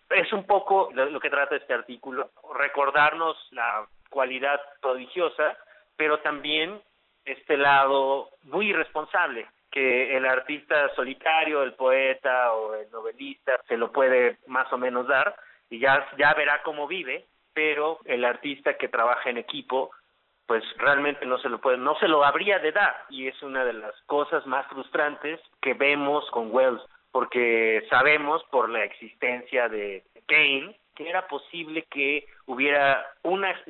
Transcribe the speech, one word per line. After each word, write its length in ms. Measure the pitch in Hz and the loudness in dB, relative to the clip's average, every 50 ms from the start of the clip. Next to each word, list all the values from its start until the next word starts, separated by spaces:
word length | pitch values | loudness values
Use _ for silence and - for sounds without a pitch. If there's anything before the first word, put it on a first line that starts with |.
| _ - | _ 0
Es 220 | 180 190 170 - 220 | 0 0 2 2 -2
un 140 | 196 190 | -4 0
poco 440 | - 202 190 - 185 196 190 185 - 131 | 2 0 2 2 2 2 2 2 2 0
lo, 120 | 127 131 | -2 -2
lo 120 | 143 156 131 | -2 -2 -4
que 100 | - 147 | -4 -2
trata 280 | 143 143 139 139 151 | 0 0 0 0 -2
este 180 | 139 - - 127 | -6 -4 -4 -4
artículo, 560 | 117 - - 123 117 - 139 127 131 - - _ _ - - 143 | -4 -4 -8 -16 -16 -14 -10 -8 -8 -8 -8 _ _ -18 -10 -4
recordarnos 800 | 127 143 139 - 139 139 139 135 147 147 151 160 165 165 160 151 - - - | -4 -4 -2 0 0 0 2 4 4 4 4 2 0 -2 -2 -4 -6 -10 -14
la 340 | 131 127 117 107 104 107 104 - _ - _ - | -8 -4 -4 -2 -2 -4 -6 -10 _ -20 _ -8
cualidad 520 | - 139 131 127 131 127 135 143 143 139 - - - _ | -2 -2 -2 -2 -2 -2 -2 -2 -2 -2 -4 -8 -14 _
prodigiosa, 760 | - 135 127 131 123 - - 185 170 151 - - 151 147 - - - _ - _ _ _ _ | -4 -4 -4 -4 -6 -10 -4 -2 -2 -2 0 0 -2 -2 -2 -4 -16 _ -20 _ _ _ _
pero 240 | - 156 151 151 151 | -2 0 0 0 0
también 600 | - 156 151 143 147 151 151 156 160 180 208 208 - _ _ _ _ _ _ _ - | 0 -2 -4 -4 -4 -4 -2 -2 -2 -4 -6 -12 -18 _ _ _ _ _ _ _ -12
este 320 | 143 131 - - - 151 | -12 -12 -8 -2 0 2
lado 760 | 139 143 143 139 139 139 135 139 139 135 135 135 135 - - _ _ _ | 4 6 6 6 6 6 6 4 2 2 2 0 -2 -4 -8 _ _ _
muy 240 | 147 143 190 214 208 | -8 -4 -2 -2 0
irresponsable, 800 | 180 160 151 - - 156 151 - - 185 175 147 127 113 107 - _ _ _ - - | 0 0 -2 -4 -6 -10 -8 -4 -2 -2 -2 -2 -2 -6 -10 -12 _ _ _ -8 -4
que 440 | 139 135 131 123 127 131 117 135 | 0 2 2 2 2 2 0 0
el 80 | 131 131 | 0 2
artista 680 | 131 131 127 123 - 151 143 - - 160 147 143 139 143 | 2 0 0 -2 -4 -10 -10 -6 -2 0 2 2 2 0
solitario, 680 | 143 127 131 131 - - 165 160 156 160 156 151 143 139 | -2 -4 -6 -6 -4 -2 2 2 2 2 2 0 0 -2
el 80 | 127 - | -2 -2
poeta 800 | - 131 131 131 135 135 131 131 131 - 135 127 127 123 120 113 | 0 2 4 4 4 4 2 0 0 0 0 2 2 2 2 2
o 240 | 110 110 107 107 | 0 -2 -4 -6
el 120 | 107 107 107 117 | -8 -10 -12 -12
novelista 680 | 113 110 113 113 123 139 139 135 _ - 139 127 - - | -10 -10 -10 -10 -10 -14 -14 -14 _ -2 -2 -2 0 0
se 100 | - 123 | -2 -4
lo 140 | 117 117 110 | -2 -2 -2
puede 480 | - 131 131 127 127 123 123 120 113 _ _ | 2 2 4 4 6 4 4 2 0 _ _
más 260 | 135 131 131 131 - 135 | -6 -2 -2 -2 -2 -2
o 60 | 123 | -4
menos 300 | 127 127 123 123 123 127 | -4 -2 -4 -4 -2 0
dar, 260 | 139 131 151 202 - - - - - _ _ - | 2 2 2 0 -4 -8 -18 -20 -20 _ _ -14
y 120 | 120 113 | -6 0
ya, 260 | 127 135 135 143 139 - 139 | 2 4 4 4 2 -2 -2
ya 160 | 135 143 147 156 | 2 2 2 4
verá 280 | 151 147 143 147 147 - | 2 2 0 0 0 -2
cómo 240 | 160 151 147 147 | -6 -6 -6 -6
vive, 400 | 139 180 190 151 127 135 175 - _ _ _ _ _ - | -6 -6 -8 -8 -8 -10 -10 -12 _ _ _ _ _ -4
pero 460 | 156 156 156 147 147 151 160 160 156 - | -2 0 0 0 0 0 -2 -2 -6 -6
el 200 | - 131 120 123 | -4 -2 0 0
artista 500 | 120 120 - - 143 139 139 - 151 139 | 0 -2 -2 -6 -10 -8 -4 -2 -2 -2
que 120 | - 135 | -2 -4
trabaja 420 | 123 - 113 113 120 120 120 - 127 | -4 -2 0 2 2 2 0 -2 -4
en 80 | 120 120 | -6 -6
equipo, 520 | 110 - - 143 123 - 127 131 131 123 - - _ _ _ _ _ _ _ _ _ | -6 -10 -12 -12 -8 -4 -2 -2 -2 -4 -8 -18 _ _ _ _ _ _ _ _ _
pues 160 | - 117 113 - - - | -2 -2 -2 -2 -4 -8
realmente 480 | - 117 139 143 139 143 147 139 - 143 | -2 2 2 2 2 2 -2 -4 -4 -4
no 140 | 127 127 127 | -4 -4 -2
se 100 | - 131 | -4 -4
lo 100 | 117 107 | -6 -2
puede, 200 | - 135 127 127 | 0 0 0 0
no 200 | 127 143 151 - | 0 -2 -2 0
se 80 | 220 | 2
lo 160 | 180 156 147 143 | 2 4 6 4
habría 380 | 143 139 156 196 202 196 180 | 4 4 2 0 0 0 0
de 100 | 156 156 | 0 0
dar, 340 | 151 208 202 151 - - - - | 0 2 2 0 0 -4 -10 -16
y 180 | 135 131 131 | -12 -10 -8
es 160 | 131 131 - 151 | -8 -10 -10 -10
una 220 | 139 135 131 127 | -8 -4 -2 -2
de 80 | 123 113 | -2 -4
las 280 | 110 107 107 - - _ | -6 -10 -12 -14 -14 _
cosas 440 | - 147 147 143 - 165 147 - | -2 0 0 0 0 -2 -2 -2
más 180 | 135 127 139 - - | -2 -4 -4 -4 -6
frustrantes 720 | 139 135 127 - - 156 151 147 143 - - 147 160 160 - _ _ - | -10 -12 -12 -6 -2 0 0 0 -2 -4 -8 -8 -8 -10 -12 _ _ -6
que 140 | - 135 120 | -2 -2 0
vemos 560 | 110 143 143 143 143 143 139 147 147 139 - | 2 2 2 2 2 2 0 0 0 -2 -2
con 240 | - 117 113 110 113 | -4 -4 -4 0 2
Wells, 280 | 131 131 131 120 107 - - _ _ _ _ | 4 4 4 2 0 -6 -14 _ _ _ _
porque 760 | - 127 120 - - 123 120 117 117 113 113 110 110 107 104 - | -2 -2 -2 0 0 2 2 4 4 4 4 4 2 0 0 2
sabemos 540 | 131 127 131 151 151 151 147 147 156 165 - - - | 2 4 6 6 4 4 2 0 0 -2 -2 0 0
por 160 | 127 113 110 | 2 2 2
la 160 | 117 113 104 | 0 -2 -4
existencia 840 | 104 - - 120 110 - - 135 127 123 120 120 - 135 127 120 113 | -4 -6 -12 -18 -18 -12 -6 -4 -4 -4 -4 -6 -4 -2 0 0 0
de 360 | 110 107 101 101 98 92 _ _ _ - _ | -2 -4 -6 -6 -8 -10 _ _ _ -14 _
Kane 520 | - 147 156 151 143 139 135 147 196 220 _ _ _ - | 2 4 4 4 4 2 0 -4 -8 -16 _ _ _ -16
que 140 | - 151 165 | -14 -10 -4
era 180 | 175 185 185 | -4 -4 -4
posible 580 | - 143 135 - - - 170 165 156 160 160 151 - | -4 -8 -10 -10 -12 -12 -12 -10 -8 -8 -8 -8 -8
que 380 | - 143 139 139 147 143 - - - - _ | -6 -4 -2 -2 -2 -4 -6 -10 -20 -20 _
hubiera 580 | - 123 123 139 143 143 143 139 139 135 - - - - _ - | -10 -6 -2 0 2 2 4 4 4 2 2 -2 -6 -12 _ -4
una 360 | 165 185 196 196 185 175 - - 151 | -4 -2 -2 -2 -4 -4 -6 -10 -12